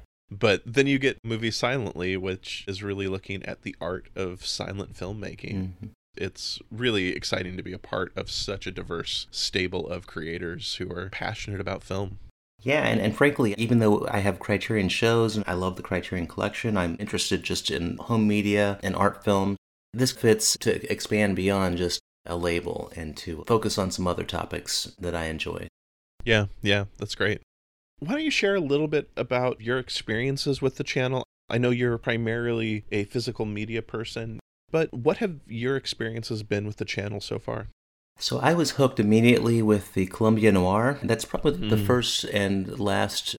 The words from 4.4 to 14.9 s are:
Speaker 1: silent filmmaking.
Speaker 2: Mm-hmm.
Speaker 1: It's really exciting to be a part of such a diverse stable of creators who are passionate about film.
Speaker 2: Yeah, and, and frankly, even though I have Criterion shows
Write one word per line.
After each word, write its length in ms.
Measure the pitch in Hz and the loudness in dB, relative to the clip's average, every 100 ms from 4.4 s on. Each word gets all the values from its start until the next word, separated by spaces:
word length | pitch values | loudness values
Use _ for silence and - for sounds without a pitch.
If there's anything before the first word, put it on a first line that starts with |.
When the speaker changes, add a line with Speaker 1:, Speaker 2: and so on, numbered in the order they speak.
Speaker 1:
silent 500 | - - 92 98 95 | -8 -6 -6 -6 -8
filmmaking. 600 | - 90 107 98 - - | -8 -8 -8 -10 -10 -6
Speaker 2:
Mm-hmm. 320 | 98 92 90 104 - _ - | -4 -6 -8 -14 -16 _ -10
Speaker 1:
It's 420 | 95 - - - - | -8 -8 -8 -10 -10
really 380 | 110 123 107 90 - | -4 0 0 0 -2
exciting 400 | - 95 92 92 | -4 -4 -4 -8
to 60 | |
be 100 | 90 | -10
a 60 | 90 | -12
part 340 | - 107 92 - | -6 -4 -4 -6
of 140 | - | -8
such 360 | - - 98 - | -6 -6 -6 -6
a 60 | |
diverse 540 | 87 - 85 - - - | -8 -6 -6 -4 -6 -8
stable 580 | - - 98 92 90 82 | -6 -4 -2 -2 -2 -4
of 180 | 90 - | -8 -8
creators 680 | - 80 85 87 87 - - | -10 -8 -6 -6 -8 -8 -8
who 140 | 92 | -6
are 160 | 90 92 | -6 -8
passionate 500 | - - 113 - 98 | -6 -6 -6 -8 -6
about 220 | 98 95 | -6 -6
film. 360 | - 95 98 - - - _ _ | -6 -6 -6 -8 -16 -20 _ _
Speaker 2:
Yeah, 200 | 123 147 127 | -2 0 2
and, 140 | 113 | 2
and 140 | 101 107 | 0 4
frankly, 380 | 143 143 117 101 | 4 4 2 2
even 220 | 113 120 | 4 6
though 260 | 110 101 - | 6 4 2
I 80 | 107 | 0
have 220 | 98 90 | 0 0
Criterion 480 | - 101 - 113 | 0 0 2 2
shows 480 | 92 | 2